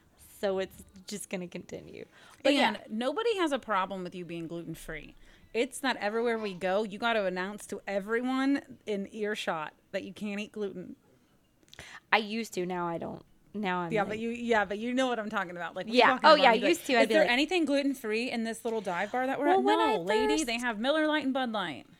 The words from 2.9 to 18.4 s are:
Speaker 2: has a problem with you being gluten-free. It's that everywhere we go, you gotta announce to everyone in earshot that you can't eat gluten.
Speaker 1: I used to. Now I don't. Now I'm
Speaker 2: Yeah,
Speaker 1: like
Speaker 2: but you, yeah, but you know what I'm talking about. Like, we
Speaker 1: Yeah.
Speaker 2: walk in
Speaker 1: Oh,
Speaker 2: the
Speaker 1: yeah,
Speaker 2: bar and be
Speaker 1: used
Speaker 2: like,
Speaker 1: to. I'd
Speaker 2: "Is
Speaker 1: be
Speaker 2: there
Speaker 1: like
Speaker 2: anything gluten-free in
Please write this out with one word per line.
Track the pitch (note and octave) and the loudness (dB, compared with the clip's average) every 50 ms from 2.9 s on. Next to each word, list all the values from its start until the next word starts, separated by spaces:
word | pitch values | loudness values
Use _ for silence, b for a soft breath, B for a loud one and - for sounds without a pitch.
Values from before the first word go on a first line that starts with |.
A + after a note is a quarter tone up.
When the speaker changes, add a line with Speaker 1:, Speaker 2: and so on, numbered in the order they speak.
| A3 A3 A#3+ C4+ D4+ E4 A4+ A#4 A4 | -6 -4 -4 -4 -2 -2 0 0 0
Speaker 2:
has | F#4+ E4+ D4+ C#4 | 0 0 0 -2
a | C4 | -4
problem | - A3+ G#3 F#3+ F#3+ F#3 G3 F#3+ F3+ | -2 -2 -2 -2 -2 -2 -6 -8 -8
with | F3 - | -8 -10
you | F3+ F3 | -10 -10
being | E3 E3+ E3+ E3 | -10 -10 -10 -8
gluten-free. | D#3 E3+ E3+ E3 E3 D#3+ - - - D#3+ D3 C#3 - - b b b b b b b - | -8 -10 -10 -10 -10 -12 -12 -12 -12 -14 -14 -14 -18 -20 b b b b b b b -2
It's | A3 C4+ C#4 - - | -2 -2 -2 -4 -4
that | - C4 A#3 | -4 -2 -2
everywhere | - G3+ G#3 A3 A3+ A#3+ A#3+ A3+ | -2 -4 -2 -2 0 0 0 -2
we | A3+ G#3+ G3+ F#3 | -2 -4 -6 -6
go, | E3 F#3 F#3 F#3 G#3 A3+ | -4 -2 0 0 0 0
you | G3+ F#3+ G3+ | -2 -6 -4
gotta | A#3 A#3 A3+ A3 G3 | -2 0 0 0 0
announce | F#3 F3+ F3+ F#3 G3 G#3 G#3 - | 0 -2 -2 -4 -6 -8 -10 -12
to | - G3+ G3+ - | -12 -12 -10 -8
everyone | - G3 G3+ F#3+ G#3 A3+ A#3 B3 B3+ C4 C4 C4+ C#4 C#4 C4+ - - - - _ | -4 -4 -4 -2 -2 -2 -2 0 0 0 0 2 2 0 0 -2 -8 -18 -12 _
in | - G#3 G3 G3 - - | -6 -4 -4 -4 -6 -8
earshot | A3 G#3 G#3 G#3+ - - G#3 F3 D#3+ D3+ - - _ _ _ | -6 -4 -4 -4 -4 -4 -4 -4 -4 -6 -8 -12 _ _ _
that | - F#3+ G3 | -8 -8 -8
you | G3 F3+ | -10 -10
can't | - G#3 G#3 G3+ G#3 | -8 -8 -6 -6 -6
eat | G#3+ - | -8 -8
gluten. | - G#3+ G#3 G3 - F3+ F3 - - - _ _ _ _ _ _ _ _ _ _ _ _ _ _ B B B B B B B _ | -8 -6 -6 -6 -6 -10 -12 -14 -16 -18 _ _ _ _ _ _ _ _ _ _ _ _ _ _ B B B B B B B _
Speaker 1:
I | - | 2
used | G#3+ A3 G3+ G#3+ A3+ A3 - - | 2 2 0 -4 -6 -6 -6 -6
to. | F#3 F3+ | -6 -4
Now | F3+ F#3 F3 F3 | -4 -4 -4 -4
I | E3+ E3+ | -4 -4
don't. | E3 - - - - - _ _ _ _ _ - | -6 -8 -10 -12 -14 -16 _ _ _ _ _ -8
Now | G#3 G#3+ F#3 F3+ F3+ | -6 -4 -2 -2 -2
I'm | F3 E3 | -2 -2
Speaker 2:
Yeah, | A3+ G#3+ | 0 0
Speaker 1:
like | G3 F#3+ | 0 -2
Speaker 2:
but | G#3+ A3 | -4 -4
you, | A3+ A#3 | -4 -4
yeah, | A#3 A#3+ A#3+ A#3 A3+ G#3 G3+ | -4 -4 0 2 2 4 2
but | F#3 G3+ | 2 -2
you | G#3 A3+ B3 B3 | -4 -4 -2 0
know | C4 C4 | 0 0
what | B3+ A#3+ A3+ | 0 0 -2
I'm | G#3 G#3+ | -4 -4
talking | A3 G#3 F#3 F3 | -4 -4 -4 -4
about. | F3+ F3 E3+ - - | -6 -8 -8 -8 -8
Like, | F#3 F3+ | -8 -6
we | A3 A3+ | 2 6
Speaker 1:
Yeah. | B3+ A3+ A3 | 6 8 8
Speaker 2:
walk | B3+ - - | 6 8 8
in | D#4 | 10
Speaker 1:
Oh, | D#4 | 10
Speaker 2:
the | D4 | 10
Speaker 1:
yeah, | C4+ | 10
Speaker 2:
bar | B3 A3+ | 8 6
and | A#3 | 6
be | - | 4
Speaker 1:
used | D4+ E4+ - | 2 2 2
Speaker 2:
like, | - | 2
Speaker 1:
to. | - C4 | 4 4
I'd | A#3 A3 | 6 6
Speaker 2:
"Is | |
Speaker 1:
be | G3+ A3+ | 6 6
Speaker 2:
there | G#3 - | 6 6
Speaker 1:
like | A#3 | 6
Speaker 2:
anything | A#3+ B3+ D#4 D4+ F#4 F4 D#4 | 4 4 2 2 2 2 2
gluten-free | C4 C#4+ C#4 C4+ C#4 C4 - - G#3+ G#3+ A3+ A#3+ C4 | 2 2 2 2 0 -2 -2 -4 -2 -2 -2 -2 -2
in | - A#3 | -2 -4